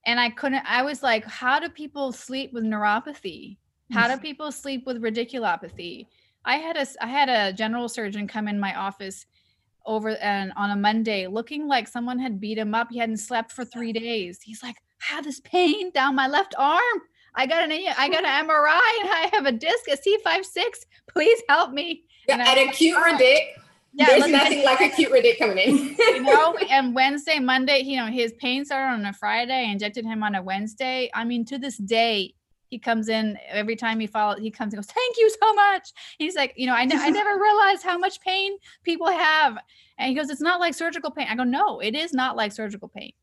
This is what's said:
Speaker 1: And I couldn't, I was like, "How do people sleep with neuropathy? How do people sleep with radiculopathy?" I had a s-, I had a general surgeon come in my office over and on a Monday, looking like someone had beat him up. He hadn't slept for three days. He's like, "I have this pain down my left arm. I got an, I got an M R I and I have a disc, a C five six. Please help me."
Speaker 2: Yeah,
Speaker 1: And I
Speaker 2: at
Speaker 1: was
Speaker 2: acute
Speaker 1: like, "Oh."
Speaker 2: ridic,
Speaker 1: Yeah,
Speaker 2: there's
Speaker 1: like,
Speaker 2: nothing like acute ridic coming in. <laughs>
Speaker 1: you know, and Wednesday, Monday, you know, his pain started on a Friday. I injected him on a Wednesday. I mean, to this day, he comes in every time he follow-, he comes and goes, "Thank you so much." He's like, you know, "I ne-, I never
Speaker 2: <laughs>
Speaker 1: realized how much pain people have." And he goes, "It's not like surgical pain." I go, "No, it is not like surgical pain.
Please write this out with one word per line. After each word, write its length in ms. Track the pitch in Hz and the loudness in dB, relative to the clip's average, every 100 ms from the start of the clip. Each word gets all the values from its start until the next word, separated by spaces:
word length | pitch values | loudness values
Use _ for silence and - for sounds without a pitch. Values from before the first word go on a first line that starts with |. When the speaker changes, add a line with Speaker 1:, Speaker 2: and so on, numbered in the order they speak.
| - | -2
Speaker 1:
And 140 | 240 | 0
I 100 | 240 | -2
couldn't, 340 | 233 285 262 - | -2 -4 -4 -2
I 160 | 233 | -2
was 180 | 277 285 | -2 -2
like, 200 | 262 226 - | 0 0 -2
"How 340 | - 254 285 | -6 0 0
do 100 | 330 | -2
people 420 | - 302 285 269 | -12 -14 -6 -6
sleep 400 | - - 262 269 | -8 -10 -10 -8
with 100 | 240 | -6
neuropathy? 920 | 220 214 208 214 - 285 190 156 - 202 _ _ _ | -4 -2 0 0 -4 -12 -12 -12 -18 -20 _ _ _
How 160 | 233 233 | 0 0
do 60 | 269 | 0
people 320 | 311 285 302 | -6 -10 -10
sleep 340 | - 277 262 262 | -10 -8 -8 -6
with 160 | 240 | -6
radiculopathy?" 1040 | 226 220 240 262 214 170 165 - 175 - - _ _ _ | -4 -4 -6 -4 -4 -4 -8 -14 -14 -14 -20 _ _ _
I 140 | - 285 | -2 -2
had 180 | 320 330 | -2 -6
a 40 | |
s-, 160 | 269 - | -6 -6
I 60 | 226 | -6
had 220 | 269 269 | -2 0
a 240 | 233 202 | 2 0
general 340 | 190 220 240 240 | -2 -4 -4 -6
surgeon 380 | 240 208 208 208 | -8 -8 -6 -8
come 200 | 226 208 | -6 -4
in 120 | 202 | -4
my 140 | 196 - | -4 -4
office 500 | 196 190 196 190 - _ _ _ _ _ 220 | -8 -8 -14 -14 -20 _ _ _ _ _ -6
over 240 | 220 220 220 | -4 -4 -4
and 300 | 208 202 196 - | -2 -2 -4 -4
on 120 | 202 | -2
a 40 | 202 | 0
Monday, 520 | 208 220 226 202 185 | 0 2 0 -2 -4
looking 400 | 208 226 294 302 | -8 -8 -8 0
like 200 | 262 226 | -2 -2
someone 320 | 240 240 247 | -8 -6 -6
had 200 | 262 196 | -6 -6
beat 160 | 208 220 | -6 -6
him 160 | 214 220 | -2 -2
up. 120 | 240 | -4
He 60 | 240 | -4
hadn't 180 | 233 220 | -4 -4
slept 340 | - 240 233 | -4 -6 -6
for 120 | - 233 | -12 -12
three 280 | 240 233 | -8 -8
days. 480 | 220 233 226 175 180 | -6 -6 -6 -8 -12
He's 220 | - 220 | -20 -16
like, 140 | 247 - _ _ - | -16 -16 _ _ -8
"I 60 | 294 | -8
have 80 | 294 | -8
this 140 | 262 | -12
pain 500 | - 359 349 403 370 | -2 2 2 2 -2
down 240 | 294 269 269 | 0 2 2
my 120 | 262 | 2
left 280 | 330 392 - | 0 0 0
arm. 440 | 277 339 494 427 - _ _ - | 2 2 2 -2 -6 _ _ -4
I 100 | 262 | 0
got 240 | 330 320 | 0 0
an, 20 | 311 349 262 | -2 -4 -2
I 120 | 285 | 0
got 140 | 330 | 0
an 200 | 339 277 320 | 0 0 2
M 40 | |
R 160 | 311 294 | 2 4
I 320 | 330 466 453 | 4 4 2
and 80 | 381 | 0
I 240 | 339 330 427 | 0 2 2
have 100 | 277 | 0
a 60 | |
disc, 360 | 226 320 466 - | -2 -2 -2 -2
a 60 | - | -2
C 200 | 392 427 | 0 0
five 220 | 381 339 381 | 0 -2 -2
six. 400 | - 453 - - _ - | -4 -4 -6 -20 _ -6
Please 320 | - 311 453 - | 2 4 4 4
help 220 | 285 254 | 2 2
me." 320 | 277 339 320 _ _ - | -2 -8 -10 _ _ -2
Speaker 2:
Yeah, 80 | 240 | 2
Speaker 1:
And 80 | |
I 80 | 247 | 4
Speaker 2:
at 140 | 262 262 | 4 4
Speaker 1:
was 80 | - | 4
Speaker 2:
acute 200 | 320 359 | 4 6
Speaker 1:
like, 180 | 339 | 2
"Oh." 40 | 285 | 6
Speaker 2:
ridic, 160 | 254 294 - - - _ _ | 6 6 2 -12 -20 _ _
Speaker 1:
Yeah, 120 | 285 294 | 4 6
Speaker 2:
there's 140 | 277 | 8
Speaker 1:
like, 100 | 285 | 6
Speaker 2:
nothing 320 | 277 311 285 | 4 4 4
like 180 | 269 262 | 4 4
acute 300 | - - 320 | 2 2 4
ridic 260 | 523 233 - | 6 6 4
coming 200 | 220 190 | 0 2
in. 380 | 190 285 - - | 4 4 0 2
<laughs> 40 | |
Speaker 1:
you 240 | 453 262 | 4 4
know, 320 | 262 302 320 339 381 | 6 6 6 2 2
and 240 | 269 254 247 | 2 2 2
Wednesday, 440 | 269 285 294 311 | 0 0 -2 0
Monday, 400 | 254 262 262 277 | 2 0 2 2
you 160 | 262 262 | 0 -4
know, 100 | 226 | -4
his 260 | 247 233 | -2 -4
pain 300 | 233 247 262 285 | -4 -4 -4 -2
started 280 | 269 269 | -2 -2
on 120 | 233 202 | -2 -4
a 80 | |
Friday. 400 | 202 208 220 240 | -4 -2 -2 0
I 180 | 262 233 | -2 -2
injected 340 | 196 208 208 226 | -4 -6 -6 -6
him 180 | 220 | -4
on 120 | 214 196 | -4 -4
a 60 | |
Wednesday. 680 | 185 190 214 214 254 254 247 | -4 -6 -6 -6 -4 -4 -4
I 100 | - 233 | -4 -4
mean, 200 | 240 233 | -4 -4
to 120 | 277 | -6
this 200 | 269 - | -8 -8
day, 560 | 196 226 233 208 185 _ _ _ _ | -2 0 2 0 -4 _ _ _ _
he 80 | 233 | -8
comes 280 | - 226 220 | -2 -2 0
in 300 | 220 220 202 - | -2 -2 -6 -8
every 300 | 202 208 226 | -6 -4 -4
time 220 | 226 220 | -4 -2
he 80 | 214 | -4
follow-, 300 | 214 208 202 | 0 0 -2
he 120 | 220 | -6
comes 220 | - 214 | -6 -8
and 100 | 202 | -8
goes, 80 | 202 | -6
"Thank 260 | - 508 466 | -4 -2 4
you 120 | 440 440 | 2 4
so 120 | 440 | 2
much." 360 | 415 403 381 - - - - | 6 4 2 -6 -20 -20 -8
He's 180 | 311 370 | -6 -2
like, 180 | 262 - | -4 -2
you 80 | 254 | 0
know, 60 | |
"I 100 | 240 262 | 2 2
ne-, 120 | 294 | 2
I 120 | 285 | 2
never 280 | 403 415 403 | 0 0 2
Speaker 2:
<laughs> 20 | |
Speaker 1:
realized 420 | 415 415 392 403 | 4 6 4 2
how 140 | 370 349 | -2 -2
much 200 | 381 - | -2 -4
pain 380 | 381 381 392 392 - - | -4 -2 -2 -6 -14 -8
people 240 | - 330 330 | -4 -2 0
have." 500 | 339 320 311 285 214 _ _ _ - | 2 2 4 2 0 _ _ _ -6
And 100 | 233 | -2
he 60 | 262 | -2
goes, 140 | 294 | -4
"It's 120 | 277 | -2
not 180 | 311 359 | -2 0
like 140 | 349 | 0
surgical 380 | - 339 330 294 | -2 -6 -6 -8
pain." 160 | - 240 | -6 -6
I 60 | 226 | -2
go, 80 | |
"No, 360 | 247 269 415 214 | -2 0 0 0
it 140 | 208 269 | -4 -4
is 180 | 330 | -4
not 220 | 254 254 226 | -2 -2 -2
like 160 | 208 | -4
surgical 380 | 202 214 208 - | -4 -10 -10 -16
pain. 240 | - - _ | -18 -18 _